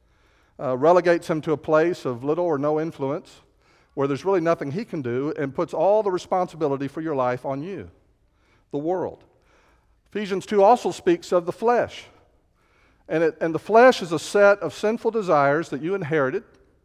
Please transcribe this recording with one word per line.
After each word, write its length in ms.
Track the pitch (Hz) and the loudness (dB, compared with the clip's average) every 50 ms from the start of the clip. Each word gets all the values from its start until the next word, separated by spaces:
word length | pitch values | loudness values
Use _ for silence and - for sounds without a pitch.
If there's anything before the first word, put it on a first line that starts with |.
| _ _ _ _ _ _ _ _ _ _ _ - | _ _ _ _ _ _ _ _ _ _ _ -8
uh, 160 | 151 131 131 | -6 -4 -2
relegates 540 | 123 143 160 180 180 165 175 175 170 - - | 2 4 6 6 6 4 2 2 0 0 -4
him 100 | 170 156 | -4 -4
to 120 | 139 170 | -2 -4
a 40 | 151 | -4
place 480 | 131 - - 156 156 165 175 180 - - | -4 0 2 2 2 2 2 -2 -4 -6
of 180 | 139 123 117 | -6 -6 -4
little 220 | 131 143 156 175 180 | -4 -4 -2 -2 -2
or 140 | 170 151 135 | -2 -2 -2
no 200 | 143 151 156 156 | -2 -2 -2 -2
influence, 600 | 160 160 - - 139 135 147 175 - - - - _ _ _ _ _ _ _ _ _ _ _ | -4 -6 -8 -6 -6 -6 -6 -8 -10 -16 -20 -20 _ _ _ _ _ _ _ _ _ _ _
where 120 | 143 139 | -4 -2
there's 200 | 139 143 120 170 | -2 -2 -2 -2
really 160 | 190 196 180 | 0 0 2
nothing 280 | 160 165 165 - 156 139 | 2 0 0 0 -4 -6
he 140 | 131 196 233 | -6 -8 -8
can 160 | - - 160 | -8 -8 -8
do, 320 | 127 117 120 127 139 156 156 - | -6 -4 -4 -4 -4 -4 -4 -6
and 160 | 143 139 131 | -6 -6 -4
puts 180 | - 170 - | -6 -6 -6
all 300 | - 160 160 190 208 214 | -2 0 2 2 2 2
the 80 | 214 202 | 2 0
responsibility 760 | 180 170 - - 196 180 180 170 - 156 160 143 139 135 139 135 | -4 -4 -4 -2 -2 -2 -2 -4 -4 -4 -2 -2 -2 -4 -6 -8
for 120 | - 165 | -8 -8
your 140 | 160 160 147 | -8 -4 -2
life 320 | 131 127 123 127 131 - | -2 0 0 -2 -4 -6
on 160 | 143 135 139 | -6 -8 -6
you, 280 | 147 190 196 147 92 87 - _ _ _ _ _ _ _ _ _ _ _ _ _ _ _ | -8 -10 -12 -12 -14 -16 -20 _ _ _ _ _ _ _ _ _ _ _ _ _ _ _
the 60 | - | -8
world. 480 | 143 147 165 185 180 139 92 80 - _ _ _ _ _ _ _ _ _ _ _ _ _ _ _ _ _ _ | -6 -4 -4 -4 -4 -4 -6 -10 -14 _ _ _ _ _ _ _ _ _ _ _ _ _ _ _ _ _ _
Ephesians 340 | - 196 214 185 196 185 - | -8 -8 -6 -4 -6 -6 -4
two 180 | - 214 202 | 0 4 6
also 280 | 196 208 247 233 - 190 | 6 6 6 4 2 -4
speaks 420 | 160 - - 190 175 175 - - | -6 -2 0 0 0 0 0 -2
of 140 | 190 175 170 | -2 -2 0
the 60 | 175 | -2
flesh. 520 | - - 226 233 240 226 131 - - - - - _ _ _ _ _ _ _ _ _ _ _ _ _ _ _ _ _ _ _ - | -6 -2 0 0 0 0 0 -4 -8 -14 -20 -20 _ _ _ _ _ _ _ _ _ _ _ _ _ _ _ _ _ _ _ -6
And, 140 | 160 160 | -2 0
it, 160 | 170 156 - - | 0 0 -2 -2
and 140 | 185 165 160 | -4 -4 -4
the 40 | 156 | -4
flesh 440 | - - 208 226 247 262 233 - | -2 4 6 8 8 8 6 4
is 100 | 196 160 | -2 -6
a 60 | 170 143 | -6 -6
set 400 | - - - 208 202 202 202 202 | -4 -2 4 6 6 6 6 4
of 160 | 170 147 - | 0 -6 -6
sinful 380 | - - 208 226 233 - 226 | -4 -2 -2 -2 -2 -2 -2
desires 580 | 220 226 196 180 160 147 139 139 143 160 165 - | -2 -2 0 2 2 4 4 4 2 0 -2 -4
that 100 | 151 131 | -8 -8
you 140 | 147 170 196 | -6 -6 -6
inherited 500 | 196 170 135 160 151 135 127 151 226 - _ _ _ _ _ _ _ | -6 -4 -2 0 0 0 0 -2 -6 -8 _ _ _ _ _ _ _